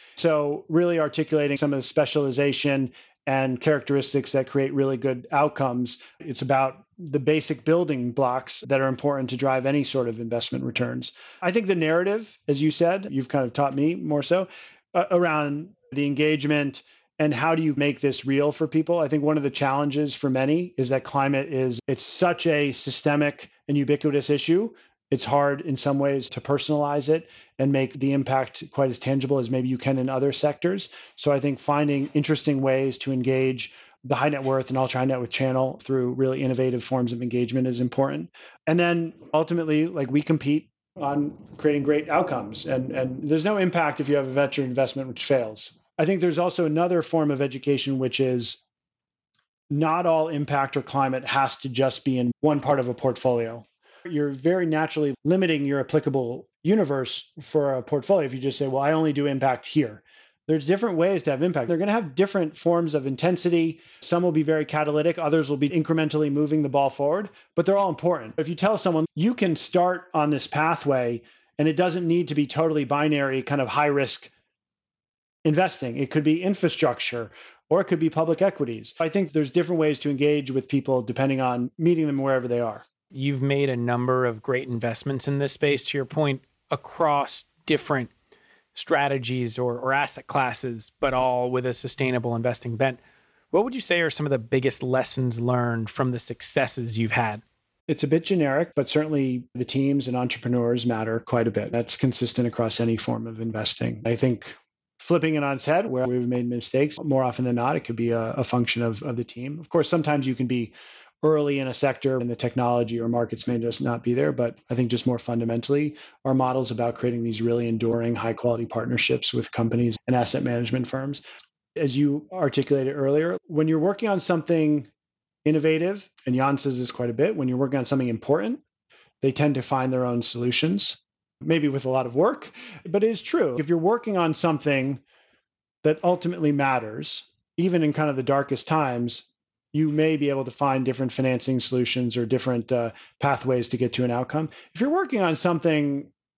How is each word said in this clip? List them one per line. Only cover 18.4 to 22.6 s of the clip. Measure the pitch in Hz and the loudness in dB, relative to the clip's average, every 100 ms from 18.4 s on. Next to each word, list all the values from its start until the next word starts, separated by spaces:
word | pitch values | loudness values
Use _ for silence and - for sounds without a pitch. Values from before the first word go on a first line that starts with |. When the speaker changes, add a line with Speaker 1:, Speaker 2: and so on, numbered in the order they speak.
| 147 | 2
Speaker 1:
for | 147 156 | 0 0
people? | 160 156 170 | 0 0 0
I | 147 | 2
think | 151 | 0
one | 147 151 | 2 2
of | |
the | 139 | 0
challenges | 135 139 139 147 139 147 | 0 0 2 0 0 -2
for | - 139 | -2 -2
many | 131 135 160 180 - | 0 2 2 0 -2
is | 127 | 0
that | 135 - | 0 0
climate | 143 135 139 139 | 0 2 0 -2
is, | 135 131 117 - | -2 -2 -2 -4
it's | 131 | -4
such | - - 180 175 170 | -4 0 2 2 0
a | 147 | 2